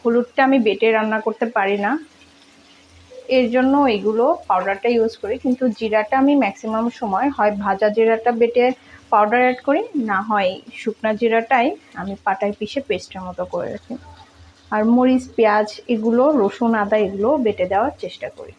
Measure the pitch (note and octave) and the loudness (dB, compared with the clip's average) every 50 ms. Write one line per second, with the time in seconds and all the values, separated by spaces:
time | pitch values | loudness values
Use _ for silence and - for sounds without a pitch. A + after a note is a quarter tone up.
0 | _ A#3+ A#3 A#3+ A#3+ A#3+ _ - C4+ C4 C4+ C#4 A3+ A3 G3 - A#3 A3+ A3 A3 | _ 2 0 0 0 -2 _ 0 2 4 4 2 2 2 0 2 0 2 2 2
1 | G#3+ A3 A3 A3 G#3 A3+ A3 - A#3+ A3+ A#3+ A3 G3 G3 G3+ G3+ G3+ G#3 B3+ D#4+ | 0 0 -2 -2 -2 -4 -4 -4 -6 -4 -2 -2 -2 0 -2 -2 -2 -2 -2 -4
2 | D#4 - _ _ - - _ - _ _ _ _ _ _ - - _ _ - - | -6 -12 _ _ -20 -20 _ -20 _ _ _ _ _ _ -20 -20 _ _ -20 -20
3 | - - - - - - B3+ C4 B3+ A3+ A#3 B3+ B3+ C4 C#4 C#4+ C#4+ C4+ A3 G3+ | -20 -20 -20 -20 -6 0 2 2 2 2 2 2 2 4 4 4 4 2 2 2
4 | F#3+ G#3 A3 A3 A#3+ C#4 E4+ F4 - - G3+ F#3 F#3 G3 G3 G3 - A#3 A#3+ A#3 | 0 0 0 2 2 2 2 0 0 -2 -2 0 0 -2 -4 -2 0 0 2 2
5 | A3 A3+ A3 - - G3+ A3+ C4+ - C#4 B3 B3 B3+ B3+ G#3+ - A3+ A3 G#3 G#3+ | 2 0 -2 -6 -8 -8 -8 -4 -2 -2 -2 0 0 -2 -2 -2 -4 -2 0 0
6 | G#3+ G#3+ - C4+ C4+ C#4 D4 C#4+ B3 G3 - - - A3 A3 A3 A3+ A#3+ A#3+ - | 0 0 0 2 4 4 4 4 2 0 -2 -6 -8 -6 -4 -2 -4 -4 -4 -6
7 | - G#3+ F#3+ F#3+ B3 C#4+ C4+ - G#3 G#3+ G#3 G3+ G3+ G#3 G3 F#3+ A3 G#3+ G#3 A3+ | -6 -4 -2 0 -2 -2 0 2 0 0 0 0 -2 -4 -2 0 0 0 2 2
8 | A3+ A3+ A3+ A3+ A3+ A#3+ A#3+ A3+ A#3+ A#3 A#3 B3 A#3+ B3+ B3+ - - - - - | 2 2 2 2 0 -2 2 2 2 2 2 2 2 2 0 -2 -10 -20 -20 -20
9 | - - - G#3+ G#3 G#3 G#3+ B3 B3+ B3+ B3+ B3 - - C#4 E4+ A4 A#4+ G#4 D4+ | -6 0 2 2 2 4 2 2 2 2 0 -2 -2 -2 0 0 0 -2 -4 -6
10 | A#3+ A3 G3+ F#3+ G#3 A3 A3 G#3 G3 F#3 F#3+ - - - - - - A#3 G#3+ _ | -4 -2 -2 -4 -2 -2 -2 0 0 -2 -4 -6 -14 -18 -18 -8 -8 -8 -8 _
11 | - A3 A3 G#3+ A#3+ A#3 A3 A3+ A3+ A3+ C4+ B3+ A#3 C#4+ G4+ G#4 - - - F3+ | -4 -4 -2 0 0 2 2 0 0 2 0 2 2 0 -2 -6 -14 -20 -14 -12
12 | F3+ G3 G3 - _ G#3 F#3+ - - G3+ G#3 _ G#3+ - - - - - G3 F3+ | -10 -10 -10 -6 _ -4 -2 -2 -2 -4 -4 _ -8 -6 -6 -8 -4 -4 -6 -6
13 | - - - F#3+ F#3 F3+ F3+ - F3+ F3+ - F3 E3+ - - G#3 - - A#3+ - | -6 -12 -16 -14 -12 -12 -10 -10 -10 -8 -6 -8 -6 -6 -10 -12 -12 -14 -14 -14
14 | - - - - - _ _ - - - _ _ _ - - G#3+ G#3+ A3+ A#3 B3 | -14 -20 -20 -20 -20 _ _ -20 -20 -20 _ _ _ -6 -4 -2 2 2 2 4
15 | B3+ B3+ C4 C4 B3+ - - - A3+ G#3+ G#3 G#3+ G#3+ G#3+ - - - - A#3+ A3 | 4 4 2 2 0 -4 -2 2 2 4 4 2 0 -2 -4 -16 -6 -4 -4 -2
16 | G#3+ A3+ A3+ A#3+ B3+ D4 D#4 C#4 G3+ G3 - - B3 A#3 A3+ A3 G#3 G3+ G#3+ G#3+ | 0 0 2 4 4 4 4 2 2 0 -2 -2 0 0 0 0 0 0 0 0
17 | G#3+ G3 G3 G3 G3+ A3+ D4 D4+ B3 A3 G3+ - F#3 F3+ F#3+ G3 G#3+ C#4+ D4+ - | 0 0 -2 -2 0 0 0 2 0 -2 0 -2 -2 0 0 0 0 -2 -4 -8
18 | - - - - - - - - - - - | -12 -14 -12 -12 -14 -14 -12 -14 -20 -20 -20